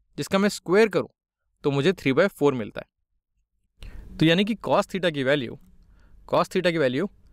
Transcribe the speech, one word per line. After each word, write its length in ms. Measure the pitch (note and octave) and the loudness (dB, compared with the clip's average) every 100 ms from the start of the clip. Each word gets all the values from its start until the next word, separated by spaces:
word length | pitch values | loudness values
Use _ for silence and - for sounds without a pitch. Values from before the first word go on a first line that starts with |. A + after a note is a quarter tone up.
| _ - | _ -10
जिसका 200 | C#3+ G3 | -2 0
मैं 100 | G3+ | 0
स्क्वायर 400 | - - F#3+ A3+ | -2 0 4 4
करूँ 200 | E3+ A2+ _ _ _ _ _ | 2 -4 _ _ _ _ _
तो 60 | D3 | -2
मुझे 220 | C#3 D3 | 0 0
थ्री 200 | F#3 C3+ | 0 0
बाई 160 | C3 G3 | 2 2
फ़ोर 260 | - C#3+ | 2 0
मिलता 260 | C3 G2+ - | 2 -6 -10
है। 1400 | - _ _ _ _ _ _ _ _ _ - - - - | -14 _ _ _ _ _ _ _ _ _ -18 -18 -18 0
तो 100 | D#3 | 2
यानी 180 | E3+ | 2
कि 100 | G#3 A3 | 0 -4
cos 260 | - D3+ G3+ | -2 0 0
theta 260 | F#3+ F3 | -4 -4
की 80 | C#3+ | -2
वैल्यू, 340 | B2+ D3 A2+ - - - - - _ - - | 0 0 -2 -12 -20 -20 -20 -20 _ -20 -4
cos 220 | D3 F3 | -2 0
theta 240 | F3+ F3 | 0 0
की 60 | E3 | 0
वैल्यू 300 | C3+ B2+ G3 - _ | 0 0 -6 -8 _